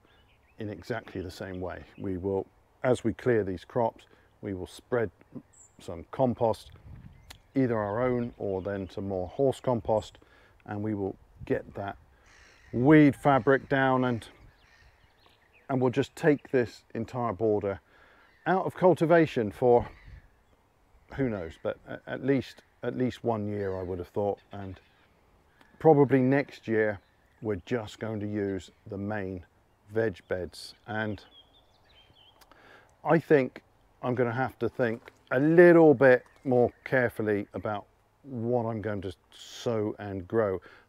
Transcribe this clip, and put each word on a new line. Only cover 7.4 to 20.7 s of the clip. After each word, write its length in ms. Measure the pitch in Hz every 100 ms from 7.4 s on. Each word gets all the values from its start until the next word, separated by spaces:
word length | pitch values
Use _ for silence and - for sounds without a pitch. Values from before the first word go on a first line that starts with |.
| _
either 220 | 139 127 113
our 240 | 101 107
own 320 | 127 123 120 -
or 240 | 104 95
then 260 | 95 98 92
some 200 | - 98
more 200 | 95 90
horse 320 | - 139 -
compost, 580 | - 120 - 110 - - _ - _ _ -
and 160 | 104
we 120 | 107
will 220 | 101 98 - - -
get 300 | - 120 -
that 220 | - 98 - _ _ _ - - _ _
weed 440 | 117 131 156 143 -
fabric 520 | 147 135 110 135 -
down, 360 | 139 135 127
and, 220 | 127 117 - - - _ _ _ _ _ _ _ _ _ _ _ -
and 120 | 131
we'll 100 | 127
just 240 | 127 123
take 360 | - 170 143 -
this 340 | 131 110 - _
entire 380 | 120 113 127 117
border 480 | 98 113 104 101 95 - _ - _ _ _ 156
out 180 | 185
of 100 | 175
cultivation 760 | - 180 160 160 170 156 131 104
for, 380 | - 123 120 110 - - - - _ _ _ _